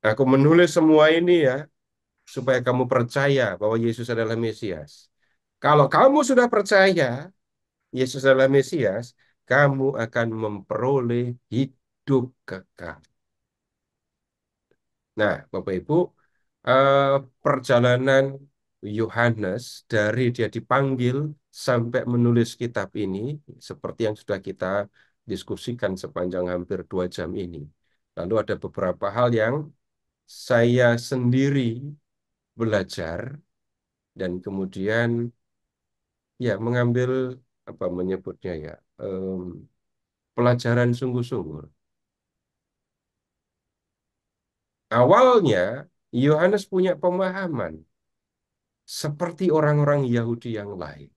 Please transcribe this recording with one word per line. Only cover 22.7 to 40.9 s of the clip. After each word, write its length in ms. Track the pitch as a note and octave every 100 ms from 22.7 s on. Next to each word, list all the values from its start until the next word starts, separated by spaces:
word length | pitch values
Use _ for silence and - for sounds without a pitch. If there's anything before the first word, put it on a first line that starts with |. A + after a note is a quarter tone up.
| A#2 F#2+ G#2+
ini, 360 | F#2+ F#2+ A#2+ D3 - A#2+ -
seperti 320 | F#2+ A2+ - A2
yang 100 | G#2+
sudah 180 | - G2 F#2+
kita 180 | F#2+ F#2 G2 G2+ _ _ _ -
diskusikan 640 | F#2+ - G2 - A#2+ G2+ F#2+
sepanjang 420 | - - F2+ F2+ F2+
hampir 260 | F2+ F2+ F#2+ F2
dua 140 | F#2+ F2+ -
jam 140 | E2+ F2+
ini. 200 | F2+ E2 D2+ _ _ _ _ -
Lalu 160 | F2 A2
ada 120 | G2+ D#2
beberapa 440 | F2+ - F#2 E2+ G2 A2
hal 120 | B2 A#2
yang 140 | A2 C#3+ D3+ _ _ _ _ _ _ - -
saya 360 | A#2+ A#2+ B2 A#2+ A#2 A#2+
sendiri 520 | C3 B2 C3 C#3 C#3 A#2 A#2+ C#3+ D3 _ _ _ _ _ -
belajar 600 | A2+ G#2 F#2+ - D#2+ E2+ B2 D3 _ _ _ _ _ _ _ -
dan 120 | F#2 F2+
kemudian 680 | F#2+ G2 F#2+ F#2+ G2 A2+ A#2 A#2 A#2+ _ _ _ _ _ _ _ _ _ _ _ A#2+
ya 80 | G2+ A2+
mengambil 760 | B2 A#2+ A#2+ B2 C3 B2+ B2+ _ _ -
apa 160 | - F#2 F2+
menyebutnya 520 | F#2 F#2+ F#2+ - F#2+ E2 D#2
ya, 80 | D#2 _ _
em, 600 | G2 F#2+ F#2+ F#2+ F2+ F#2+ - _ _ _ _ _ _ -
pelajaran 540 | B2 B2 A#2+ A#2+ A#2+